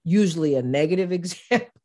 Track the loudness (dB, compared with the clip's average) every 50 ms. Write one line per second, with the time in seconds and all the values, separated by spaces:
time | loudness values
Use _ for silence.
0 | -4 0 2 2 2 2 0 0 0 0 0 0 0 0 0 0 0 0 0 -2
1 | -2 -2 -4 -6 -6 -8 -12 -12 -4 0 0 0 0 -4 _ _